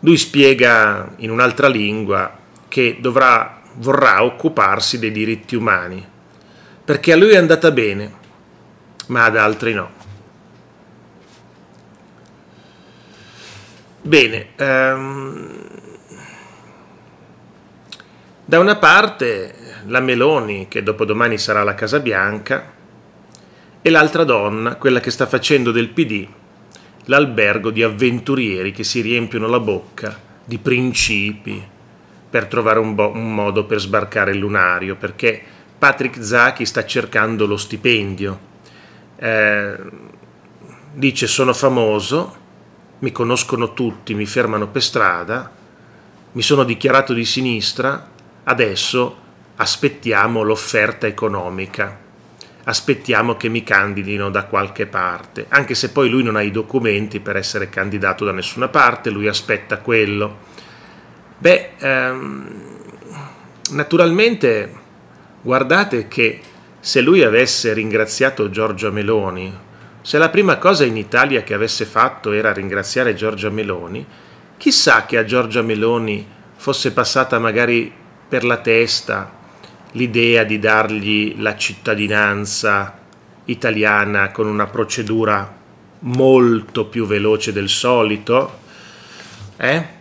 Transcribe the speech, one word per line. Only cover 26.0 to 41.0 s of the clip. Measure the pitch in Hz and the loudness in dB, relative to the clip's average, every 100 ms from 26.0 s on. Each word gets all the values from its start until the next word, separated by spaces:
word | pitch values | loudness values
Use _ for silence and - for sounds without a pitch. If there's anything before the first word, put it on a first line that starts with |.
D | 147 107 95 - _ - - - - - - | -2 -2 -8 -18 _ -20 -20 -20 -20 -20 0
l'albergo | 139 143 113 104 107 107 | 2 2 2 2 2 -2
di | 110 | 0
avventurieri | 113 104 123 120 104 135 117 92 95 | 0 2 0 0 -2 -2 -2 -2 -6
che | 98 | -6
si | 107 123 | -6 -4
riempiono | 107 120 117 117 110 | -2 -2 -2 -4 0
la | 123 | 0
bocca | 110 95 - - 104 104 - - | 0 -4 -6 -12 -12 -12 -20 -20
di | - 113 | -12 -6
principi | 135 127 127 123 - 104 101 104 - 101 95 - - - _ - - | -2 0 -2 -2 -2 -2 -4 -8 -12 -12 -14 -20 -20 -20 _ -20 -4
per | 123 107 | -4 -2
trovare | 120 110 110 | -2 2 2
un | 110 | 2
bo-, | 104 104 | 0 0
un | 117 113 | -2 -6
modo | 107 104 101 98 | -2 -2 -2 -2
per | 107 | -4
sbarcare | 98 104 101 110 98 | -2 -2 -2 -2 0
il | 98 | 0
lunario, | 101 101 90 90 95 95 | -2 0 0 0 -4 -8
perché | 101 - 120 107 - - - - | -10 -2 -2 -2 -10 -20 -20 2
Patrick | 143 135 127 127 | 2 2 -4 -6
Zaki | 110 120 123 135 | -2 2 2 2
sta | 113 - 107 | -4 -4 -4
cercando | 127 - 110 110 113 | -4 -2 -2 -2 0
lo | 104 101 | -2 -2
stipendio. | - 107 120 117 98 92 98 95 - - - - - - - - | -6 -4 0 0 -2 -6 -8 -8 -16 -20 -20 -20 -20 -20 -20 -8
Eh, | 117 110 107 104 101 - 95 - - - - - - - - - - | -2 2 2 2 -2 -8 -14 -18 -20 -20 -20 -20 -20 -20 -20 -20 -20
dice: | 143 | -4